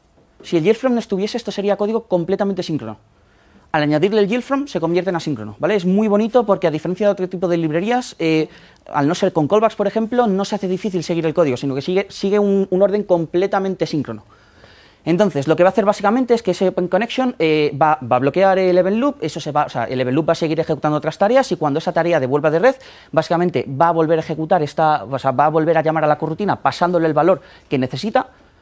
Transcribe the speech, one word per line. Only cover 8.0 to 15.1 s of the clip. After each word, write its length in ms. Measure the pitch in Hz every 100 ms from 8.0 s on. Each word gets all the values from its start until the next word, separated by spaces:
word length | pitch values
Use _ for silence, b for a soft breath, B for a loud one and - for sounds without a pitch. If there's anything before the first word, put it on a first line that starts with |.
| 247 -
eh, 280 | 160 160 151 B B B -
al 140 | - 143
no 80 |
ser 200 | 175 190
con 160 | - 147
callbacks, 260 | 208 220 -
por 100 | 202
ejemplo, 420 | 220 220 247 233
no 180 | 190 196
se 100 | 208
hace 140 | 185
difícil 340 | 185 214 180
seguir 220 | 156 165 160
el 80 |
código, 240 | 151 156 123
sino 180 | 139 135
que 60 |
sigue, 260 | 139 185 202
sigue 300 | - 196 208
un, 280 | 202 196 190
un 120 | 185
orden 220 | 196 208
completamente 800 | 202 175 160 175 190 196 190 185 160
síncrono. 380 | 156 120 107 - b b b b b b b
Entonces, 440 | -